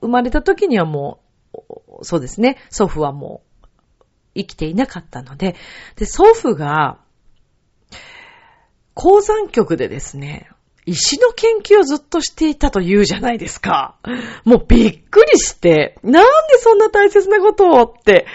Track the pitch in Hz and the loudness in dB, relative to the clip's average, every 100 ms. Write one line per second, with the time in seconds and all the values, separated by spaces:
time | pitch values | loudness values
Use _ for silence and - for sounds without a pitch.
0 | 226 247 247 294 - - 403 220 160 147 | -6 -4 -2 -4 -2 -4 -2 -2 -4 -6
1 | 143 - _ _ _ - - - _ 50 | -10 -14 _ _ _ -20 -20 -20 _ -20
2 | - 170 127 - 240 269 _ - 190 151 | -8 -8 -8 -4 -4 -4 _ -6 -4 -4
3 | 147 143 - - _ _ _ _ _ _ | -8 -10 -16 -20 _ _ _ _ _ _
4 | _ _ _ - 196 - 156 180 262 170 | _ _ _ -14 -12 -10 -8 -6 -6 -8
5 | - 135 131 139 190 175 - - - - | -18 -20 -18 -8 -8 -8 -16 -20 -20 -10
6 | - - 403 453 277 147 147 151 143 - | -8 2 4 4 0 -6 -4 -2 -4 -6
7 | _ _ _ _ _ _ _ _ _ - | _ _ _ _ _ _ _ _ _ -20
8 | - - - _ _ _ _ _ _ - | -20 -20 -20 _ _ _ _ _ _ -4
9 | 330 415 415 427 403 - 190 165 123 127 | 2 2 2 -4 -4 -4 -4 -4 -6 -10
10 | - 139 143 151 - _ _ _ - 165 | -14 -14 -14 -16 -20 _ _ _ -10 -6
11 | - 294 480 453 453 440 - 403 285 294 | -4 0 -2 0 -2 -2 2 2 2 -2
12 | _ 339 - - 311 294 285 202 175 202 | _ -6 -6 -4 -4 -2 -4 -2 -2 0
13 | 202 190 254 226 160 - 196 156 131 _ | 0 -2 -6 -8 -10 -12 -6 -4 -6 _
14 | - 247 233 - - 240 - 240 220 - | -14 -12 -14 -6 2 2 4 4 2 -2
15 | _ 403 605 480 - - 175 156 143 - | _ 4 4 4 0 -2 0 2 0 -6
16 | 196 302 453 605 622 523 466 415 440 415 | 0 4 6 4 4 2 4 2 2 2
17 | 403 403 381 427 403 415 370 277 233 - | 2 2 2 2 2 2 4 4 2 -2
18 | - 185 - | 2 2 2